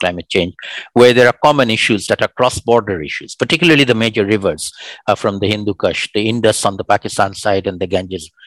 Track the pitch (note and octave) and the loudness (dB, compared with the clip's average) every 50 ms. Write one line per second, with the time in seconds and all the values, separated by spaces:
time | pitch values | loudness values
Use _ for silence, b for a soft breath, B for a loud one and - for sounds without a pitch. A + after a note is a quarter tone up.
0 | - F2+ F2+ F2 - - - F#2+ F2 F2+ - - B B B B B B B A#2+ | -4 -4 -4 -6 -6 -4 -2 -2 -2 -2 -6 -12 B B B B B B B 6
1 | B2 B2 A#2 B2+ B2 B2 - _ - D3+ D3 C#3+ B2+ A2+ A2 - - - A2+ G2 | 6 6 8 6 6 4 4 _ 2 2 4 4 2 0 0 0 0 0 -2 -2
2 | - - G#2 - A2 - _ - B2 B2+ - - - A#2 A#2+ A#2 G#2 G#2 F#2+ E2 | -2 -2 -2 -2 -2 -2 _ 0 -2 0 -2 -2 0 2 2 2 2 0 -4 -6
3 | D2+ C#2+ - - C#2+ - - - B2+ - E3+ D3+ F3 E3 D#3 C#3+ C3+ B2 A2+ A2 | -6 -8 -10 -12 -12 -12 -8 -6 -2 -2 0 2 4 4 4 4 4 2 2 0
4 | A2+ A2+ G#2+ A2+ G2+ G2 A2 G2+ G2 F2+ D#2 - - - B B B B B B | 0 0 0 0 0 0 0 0 0 -2 -2 -4 -8 -12 B B B B B B
5 | B B G2+ - - G#2+ G2 G2 G2+ G2 G#2+ G#2 G#2 G#2 F#2+ - - F2+ D#2+ - | B B -2 0 -2 -2 -2 -2 0 -2 -2 -2 -2 -4 -4 -2 -2 -2 -2 -4
6 | - - - G#2+ G#2+ A2 A#2 A#2 A2 A2 G#2 - - G#2 G2 F#2+ - - G2+ G2+ | -6 -4 -4 -2 -2 -2 0 2 2 2 2 2 0 -4 -4 -4 -2 0 0 0
7 | - G#2 - - G2+ G2 F#2+ - - G#2+ G2 F#2+ F#2+ G2+ F#2 E2+ F#2+ F2 F#2+ F#2 | -2 -2 -2 -2 -2 -2 -4 -4 -2 -2 -2 0 -2 -4 -6 -6 -6 -4 -4 -4
8 | F#2 F#2 F#2+ F2 D#2+ - _ b b | -4 -6 -10 -12 -12 -14 _ b b